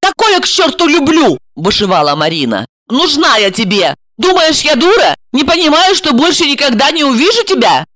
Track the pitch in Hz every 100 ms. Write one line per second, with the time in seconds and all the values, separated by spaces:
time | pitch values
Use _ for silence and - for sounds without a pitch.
0 | 370 381 453 370 - - 339 - 339 320
1 | 277 320 269 156 _ - 165 208 208 175
2 | 147 143 156 165 131 107 107 _ _ 240
3 | 339 277 330 233 202 185 214 202 165 135
4 | _ _ 339 359 320 302 294 294 330 440
5 | - - _ 247 285 330 330 302 370 370
6 | 330 240 320 302 320 285 285 233 269 320
7 | 294 233 320 466 466 440 226 143 156